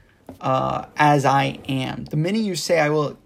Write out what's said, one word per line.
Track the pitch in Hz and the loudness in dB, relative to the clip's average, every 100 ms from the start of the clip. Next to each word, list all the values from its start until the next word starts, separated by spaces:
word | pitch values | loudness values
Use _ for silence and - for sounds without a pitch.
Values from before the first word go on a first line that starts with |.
| _ _ - - | _ _ -20 -8
uh, | 135 131 131 131 - - | -2 0 0 -4 -4 2
as | 151 147 131 | 4 4 4
I | 135 135 - - | 2 0 -4 -6
am. | 135 131 135 131 | -4 -4 -8 -6
The | 156 | -4
minute | 170 220 | -2 -2
you | 208 160 | -4 -4
say, | - 165 | 0 2
"I | 147 | 2
will, | 151 139 - | 2 -2 -6